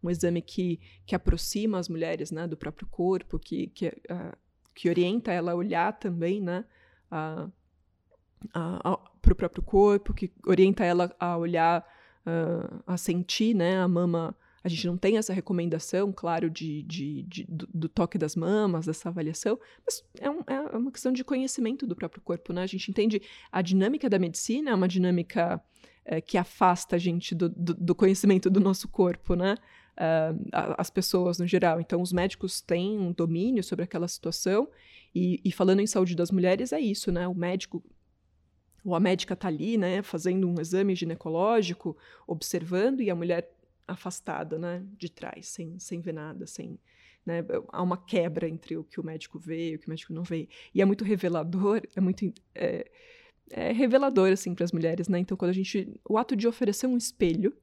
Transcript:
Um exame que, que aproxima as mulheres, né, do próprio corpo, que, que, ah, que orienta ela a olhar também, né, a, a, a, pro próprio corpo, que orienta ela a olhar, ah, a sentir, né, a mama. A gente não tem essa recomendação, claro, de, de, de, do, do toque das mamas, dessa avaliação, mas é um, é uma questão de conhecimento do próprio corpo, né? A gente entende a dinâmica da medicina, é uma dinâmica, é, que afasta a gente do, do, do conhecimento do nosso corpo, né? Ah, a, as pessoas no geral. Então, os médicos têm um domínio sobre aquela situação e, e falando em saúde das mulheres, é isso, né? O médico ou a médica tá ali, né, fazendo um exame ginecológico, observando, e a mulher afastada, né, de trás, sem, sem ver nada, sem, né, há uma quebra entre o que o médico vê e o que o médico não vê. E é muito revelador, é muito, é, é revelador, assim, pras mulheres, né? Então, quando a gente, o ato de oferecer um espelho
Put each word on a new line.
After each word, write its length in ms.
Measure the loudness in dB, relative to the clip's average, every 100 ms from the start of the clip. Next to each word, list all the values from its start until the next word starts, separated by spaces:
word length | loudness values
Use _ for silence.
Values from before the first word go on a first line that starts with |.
Um 80 | -2
exame 320 | 0 0 0
que, 380 | -4 -4 -2 -4 -8 -20 -6
que 100 | -2
aproxima 640 | 2 0 0 0 0 0
as 120 | -4
mulheres, 420 | -4 -4 -4 -4
né, 160 | -6 -6
do 100 | -6
próprio 300 | -10 -10 -12
corpo, 500 | -2 0 0 -2 -8
que, 300 | -6 -6 -6
que, 200 | -4 -6 -6 -10
ah, 280 | -10 -10 -14 _ _ _
que 160 | -2 0
orienta 420 | 2 2 2 0
ela 200 | -2 0
a 40 | -2
olhar 420 | -2 0 0 -2
também, 420 | -6 -2 0 0
né, 240 | -2 -4 -8 _ _ _ _
a, 380 | -8 -8 -8 -12 -14 _ _ _ _ _ _ _ _ -10
a, 380 | -6 -6 -4 -2
a, 40 | -4 -6 _
pro 140 | 6 6
próprio 280 | 0 -4
corpo, 500 | 2 6 6 6 0
que 180 | -6 -6 _ 2
orienta 380 | 6 6 6 2
ela 300 | 2 0 -2
a 180 | -2 -2
olhar, 480 | 0 2 4 4 -2 -20 -20 _ -4
ah, 580 | -2 0 -2 -6 -12 -6
a 100 | -4
sentir, 560 | 0 -2 -2 0 2
né, 260 | 4 4 4
a 80 | 4
mama. 480 | 4 2 0 -2 -8 _ _
A 60 | -6
gente 180 | -2 -2
não 100 | 0
tem 200 | 2 2
essa 160 | 0
recomendação, 760 | -4 -2 -2 0 -2 -2 -2 0
claro, 380 | -2 -4 0 -2
de, 340 | -4 -6 -8
de, 400 | -6 -6 -6 -8
de, 220 | -10 -12 -10
do, 200 | -10 -6
do 140 | -6 -4
toque 300 | 0 0 0
das 180 | -2 -2
mamas, 500 | 0 2 2 0 -2
dessa 220 | -6 -6
avaliação, 500 | -6 -6 -4 -2 -2 -6 -10 -8
mas 180 | -8 _ -8
é 100 | -6
um, 120 | -6 -4
é 300 | -4 -4 -4
uma 140 | -4
questão 220 | -2 -2
de 100 | -2
conhecimento 640 | 0 -2 -2 -2 -2 -2 -4
do 80 | -6
próprio 260 | -8 -10
corpo, 300 | -6 -6 -4
né? 120 | -4
A 40 | -4
gente 240 | -4 -4
entende 300 | 2 2 2 -4 -20 -6
a 120 | -2
dinâmica 480 | 4 4 4 2 2
da 100 | 2
medicina, 520 | 2 -2 -2 -2 2
é 40 | 2
uma 120 | 2
dinâmica, 760 | 2 2 2 0 0 0 0 _ _ -20 _
é, 160 | -6 -6
que 180 | 0 0
afasta 600 | -2 4 4 4 0 0
a 20 |
gente 340 | 2 -2 -2
do, 140 | 0 -2
do, 260 | 0 -4
do 220 | -2 0 4
conhecimento 540 | 6 6 6 6 6
do 100 | 6
nosso 300 | 4 2 -4
corpo, 440 | 2 2 2 -2
né? 220 | 0 2 0 -6 -20 _ -4
Ah, 400 | 0 2 2 -2 -2
a, 300 | -2 -2 -2
as 80 | -2
pessoas 500 | -2 2 2 2 0
no 80 | 2
geral. 320 | 4 4 2
Então, 220 | 0 0
os 100 | 0
médicos 480 | 0 0 -2 -6 -6
têm 400 | -2 0 0 0
um 140 | -2
domínio 500 | 0 0 0 0 0
sobre 220 | -2 -4 -4
aquela 240 | -2 -4
situação 580 | -4 -6 -2 0 2 0 -6 -20 -20 _ 0
e, 240 | 0 2
e 120 | -2
falando 260 | 2 4 4
em 80 | 4
saúde 300 | 2 0 0
das 140 | 0
mulheres, 420 | 2 2 2 0
é 80 | -2
isso, 320 | -2 -2 -2
né? 120 | -2 -2
O 40 |
médico 480 | -2 -2 -4 -6 -12 -12 _ _ _ _ _ _ _ _ _
ou 100 | -4
a 60 | 2
médica 380 | 2 2 -2 -6
tá 100 | -4
ali, 300 | -4 -2 0
né, 240 | 0 -2
fazendo 480 | -4 -4 0 0 0
um 100 | 0
exame 360 | -2 0 2 0
ginecológico, 1000 | -4 -6 -4 0 2 2 2 -4 -8 -10 -16 -20 -8
observando, 720 | -8 -4 -6 -2 0 2 0
e 80 | -2
a 60 | -2
mulher 340 | 0 -2 -2 _ _ _ -12
afastada, 720 | -10 -8 -10 -8 -8 -6 -6
né, 260 | -6 -8 -10 -12
de 120 | -14
trás, 380 | -12 -14 -14 -16
sem, 300 | -14 -14 -14
sem 200 | -10 -10
ver 140 | -8
nada, 320 | -8 -10 -12 -14
sem, 340 | -14 -14 -14 _ _ -20 _ -6
né, 180 | -6 -2 -4 -4
há 120 | -4
uma 160 | -2 -2
quebra 500 | -2 -2 0 -2 -6
entre 300 | -8 -10 -10
o 60 |
que 160 | -8 -10
o 40 |
médico 360 | -10 -10 -14 -16
vê 320 | -10 -6 -6
e 40 | -8
o 40 |
que 80 | -10
o 20 |
médico 240 | -12 -10
não 100 | -10
vê. 240 | -6 -6 -8 -16 -6
E 80 | 2
é 40 | 4
muito 180 | 4
revelador, 800 | 2 0 0 -2 -2 0 2 2 -2 0
é 40 |
muito, 320 | 0 2 -4 -6 _
é, 360 | -4 -2 -2 -8 _ -20 -20 -20 _ _
é 220 | -6 -2
revelador, 600 | 2 4 4 4 4 4
assim, 220 | 4 0
pras 180 | -2 -2
mulheres, 360 | 0 -2 -2 0
né? 100 | 0
Então, 180 | 0 -2
quando 140 | 0
a 40 |
gente, 380 | 0 -2 -4 -6 -12 -2
o 120 | 0
ato 160 | 0 2
de 120 | 0
oferecer 380 | 2 -2 0 0
um 80 | 0
espelho 560 | -2 0 2 2 0 -2